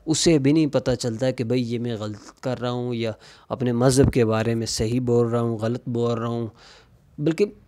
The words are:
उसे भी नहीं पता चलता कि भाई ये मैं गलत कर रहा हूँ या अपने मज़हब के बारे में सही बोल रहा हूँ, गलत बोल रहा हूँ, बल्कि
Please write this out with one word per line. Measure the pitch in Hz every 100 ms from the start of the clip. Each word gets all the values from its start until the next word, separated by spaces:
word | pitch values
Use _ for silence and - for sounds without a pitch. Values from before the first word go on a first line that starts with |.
| -
उसे | 151 - 160
भी | 135
नहीं | 156 151
पता | 131 123
चलता | 123 123 110 131
कि | 127
भाई | 113 127
ये | 120 117
मैं | 120 113
गलत | 107 104 - -
कर | 135 120
रहा | 120
हूँ | 123 123
या | 120 113 107 - - _
अपने | 117 123
मज़हब | 117 127 131 131
के | 135
बारे | 113 110 113
में | 117 113
सही | - 113 120
बोल | 123 120 117
रहा | 117
हूँ, | 117 113
गलत | 113 120 127
बोल | 117 117 117
रहा | 117
हूँ, | 117 113 - - - _ _ _ -
बल्कि | 147 160 208 -